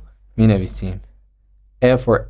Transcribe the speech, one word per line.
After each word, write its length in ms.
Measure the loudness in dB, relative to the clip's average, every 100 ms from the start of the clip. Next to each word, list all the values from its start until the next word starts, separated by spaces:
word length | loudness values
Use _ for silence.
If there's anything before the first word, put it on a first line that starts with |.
| -14 _ _ 2
می‌نویسیم. 640 | 2 2 -2 -8 -10 -12 -16 _ _ _ _ _ _ -2
ا 160 | 0 0
for 220 | 0 0 0